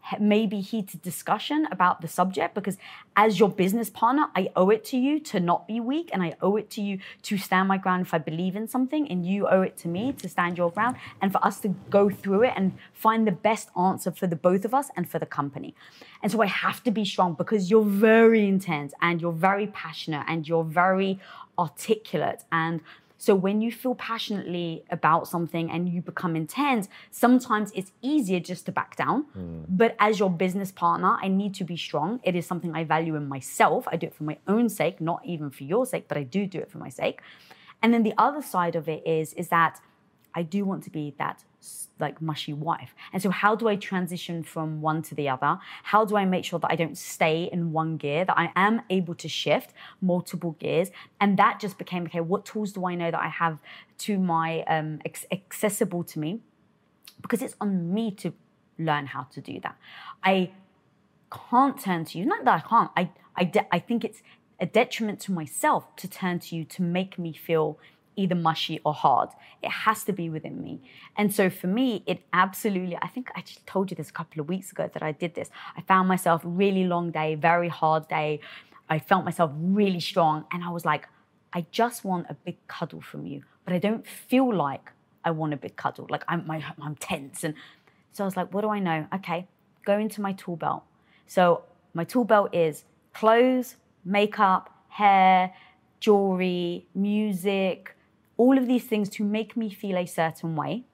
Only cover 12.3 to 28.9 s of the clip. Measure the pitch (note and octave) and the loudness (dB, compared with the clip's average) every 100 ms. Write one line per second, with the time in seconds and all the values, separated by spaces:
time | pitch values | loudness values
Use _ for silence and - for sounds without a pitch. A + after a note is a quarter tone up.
12.3 | G3 B3+ - F#3+ - - - A3 A3+ A3 | 2 2 2 -2 -2 -18 0 2 4 2
13.3 | F3+ G#3 A3 - - F#3 - - E3 F#3+ | 2 0 0 -4 0 0 2 -4 -4 -4
14.3 | E3 F3+ F#3+ G#3 C4+ C#4+ - E3+ D#3+ D3+ | 2 4 4 2 -2 -2 -6 -6 -4 -6
15.3 | - C#3+ C3+ - - - - - - G#3 | -4 -6 -6 -14 -16 -20 -20 -20 -6 -4
16.3 | G#3+ G3+ - - - - G#3+ G3+ - F#3 | 2 2 2 -2 -2 -2 0 -2 2 2
17.3 | D#3+ F3 A3 F3+ A3 G#3+ G3 A3 A3 A3+ | 2 0 0 6 6 6 4 8 10 8
18.3 | A3+ G3+ F#3+ F#3 D3+ C#3+ - E3+ E3+ E3+ | 8 6 2 0 -6 -6 0 0 2 0
19.3 | E3 F#3+ G3 G#3 G3+ D#3+ D#3 - D3+ - | 2 2 2 -2 -8 -14 -10 -6 -4 -2
20.3 | E3 D3+ E3 D#3+ D#3 F3+ F#3+ G3 F#3+ - | -4 0 0 2 2 4 4 0 -2 -8
21.3 | - - - D#3 - - G#3+ - E3 C#3+ | -20 -10 -4 -4 -4 -2 -2 0 -2 -2
22.3 | - - E3 E3 E3+ - - _ _ - | -4 -4 -2 0 -4 -8 -20 _ _ 4
23.3 | G3 F#3+ G#3 A#3 A3+ B3+ B3 - A3+ - | 4 4 0 -2 -4 -4 -4 -6 -8 -4
24.3 | G3+ - F3 E3+ D#3+ - F3 D#3 D#3+ - | -6 -4 -4 -4 -6 -8 2 4 4 2
25.3 | F3 E3 E3+ E3 E3+ F3+ F3 F3 - F3+ | -4 -4 -2 -2 -2 -2 -4 -6 -6 -2
26.3 | D#3+ D#3+ - C#4+ A#3+ F#3+ - - - A#3+ | -2 -4 -2 0 0 -2 -12 -20 0 4
27.3 | B3 B3 G#3+ G#3 - F#3+ _ B3 D4+ G3 | 4 4 -2 -2 -6 -10 _ 0 0 2
28.3 | F#3 E3 F3+ - - - | 0 -2 -8 -6 -6 -6